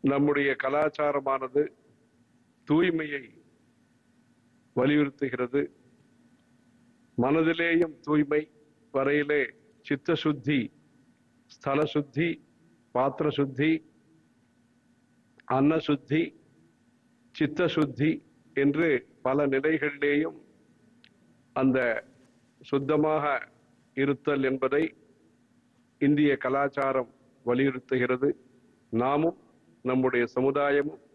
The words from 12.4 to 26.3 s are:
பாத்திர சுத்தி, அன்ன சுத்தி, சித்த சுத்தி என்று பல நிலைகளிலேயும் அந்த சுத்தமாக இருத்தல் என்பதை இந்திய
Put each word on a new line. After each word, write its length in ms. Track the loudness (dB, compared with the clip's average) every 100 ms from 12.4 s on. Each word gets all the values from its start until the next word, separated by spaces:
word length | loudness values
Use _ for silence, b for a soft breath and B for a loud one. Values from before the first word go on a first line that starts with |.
| _ _ _ _ _ -2
பாத்திர 340 | -2 0 -4
சுத்தி, 420 | -2 -4 0 0 0 -4 _ _ _ _ _ _ _ _ _ _ _ _ _ _ _
அன்ன 340 | -4 2 2 2
சுத்தி, 440 | 0 -2 0 -2 -2 -8 _ _ _ _ _ _ _ _ _ -4
சித்த 320 | -2 0 0
சுத்தி 440 | 0 -2 0 -2 -2 _ _ _
என்று 360 | 0 2 2 2 0 -2 _
பல 260 | -2 0 2
நிலைகளிலேயும் 920 | 2 0 0 -2 -2 0 0 -2 -8 -20 _ _ _ _ _ -20 _ _ _ _ -2
அந்த 220 | 0 2 0 -4 -8 _ _ _ _ _
சுத்தமாக 640 | -6 -4 0 0 0 0 -2 -4 -8 _ _ _ _ -4
இருத்தல் 460 | -2 0 -2 0
என்பதை 400 | 0 0 0 0 -2 -6 _ _ _ _ _ _ _ _ _ _
இந்திய 360 | 2 4 2